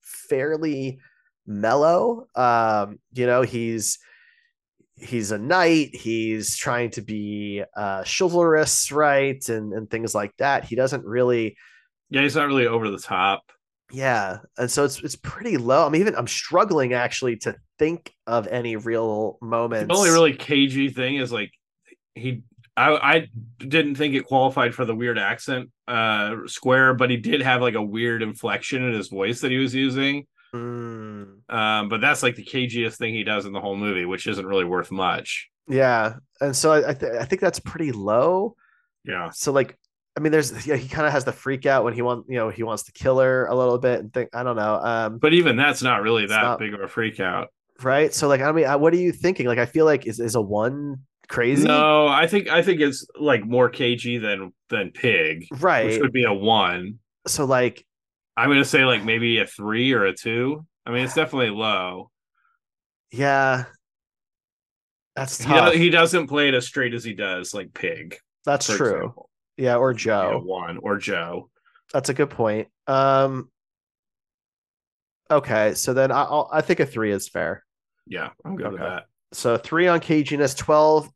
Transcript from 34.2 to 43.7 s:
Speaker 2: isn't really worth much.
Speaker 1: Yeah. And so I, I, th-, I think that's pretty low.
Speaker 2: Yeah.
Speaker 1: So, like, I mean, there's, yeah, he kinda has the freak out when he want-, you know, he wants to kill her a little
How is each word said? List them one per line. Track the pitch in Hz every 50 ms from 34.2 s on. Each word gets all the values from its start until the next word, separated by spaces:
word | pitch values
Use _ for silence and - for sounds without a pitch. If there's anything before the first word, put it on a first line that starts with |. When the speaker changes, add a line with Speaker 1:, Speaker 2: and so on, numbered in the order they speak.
| -
Speaker 2:
isn't | 113 101 98 95
really | 95 98 95 90
worth | 87 92 90 - -
much. | 95 95 92 90 85 82 - - - - - - _ _ _
Speaker 1:
Yeah. | - 131 131 135 127 120 113 107 110 113 131 - _ _ _
And | 139 143 131
so | - - 156
I, | 156 151 139 143
I, | 143
th-, | - 151 123 117 117
I | 123
think | - 196 185
that's | 196 175 - -
pretty | - - - 165 165 143
low. | 120 104 98 104 107 120 139 165 180 190 202 233 - _ _ _ _ _ _ _ _ _ _
Speaker 2:
Yeah. | - 98 90 87 82
Speaker 1:
So, | - - - 147
like, | 135 139 127 - - _ _ _ _ _ _ _ _
I | -
mean, | 151 156 156
there's, | 156 143 127 107 - -
yeah, | 147 143
he | 131 131 131
kinda | - 160 151 151
has | 143 139 127
the | 127
freak | - - - 135 135 135 139
out | 143 135 127 107
when | 120 110
he | 120
want-, | 120 123 123 117 -
you | - 127
know, | 120 110 110
he | 98 113 113
wants | 113 110 107 -
to | -
kill | - - - 135 131 131
her | 131 131 131 127 123
a | 80 123
little | 127 127 123